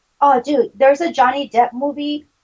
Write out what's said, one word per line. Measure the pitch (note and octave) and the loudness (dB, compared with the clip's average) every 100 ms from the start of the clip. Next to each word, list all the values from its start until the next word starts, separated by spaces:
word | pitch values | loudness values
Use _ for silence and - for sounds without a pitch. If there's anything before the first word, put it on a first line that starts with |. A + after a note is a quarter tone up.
| _ _ | _ _
Oh, | C#4+ B3+ | 2 2
dude, | C4+ C#4+ - - | 0 -2 -2 2
there's | C4+ C#4+ | 2 2
a | E4+ | -2
Johnny | D4+ B3 C#4 C#4 | 0 0 0 -2
Depp | A3+ A#3+ | 0 0
movie. | A#3+ C#4+ C#4 D4 D4 - _ | -2 -6 -6 -6 -8 -12 _